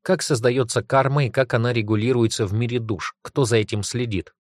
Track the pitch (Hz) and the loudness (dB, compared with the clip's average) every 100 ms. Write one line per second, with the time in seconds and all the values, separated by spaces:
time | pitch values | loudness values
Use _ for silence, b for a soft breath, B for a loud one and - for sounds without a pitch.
0 | - 180 - 131 123 123 123 120 - 135 | 0 -2 0 0 2 2 0 -2 0 2
1 | 135 143 127 135 131 123 120 120 107 107 | 2 2 0 0 0 0 0 0 0 0
2 | 113 123 113 - 104 107 120 120 113 90 | 2 2 2 0 -2 0 -2 -4 -4 -6
3 | - _ - - 120 113 104 104 98 120 | -6 _ -6 -2 2 2 0 -4 -4 -4
4 | 120 95 - _ | -4 -4 -6 _